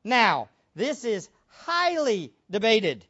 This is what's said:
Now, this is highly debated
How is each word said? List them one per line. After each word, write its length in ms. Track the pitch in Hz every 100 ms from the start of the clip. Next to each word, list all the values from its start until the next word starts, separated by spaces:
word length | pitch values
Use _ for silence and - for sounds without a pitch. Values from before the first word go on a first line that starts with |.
Now, 440 | 214 247 208 143 107 _ _
this 300 | 151 262 277
is 240 | 240 196 - _ _
highly 840 | - - 349 349 330 277 202 143 - -
debated 540 | 196 226 220 180 117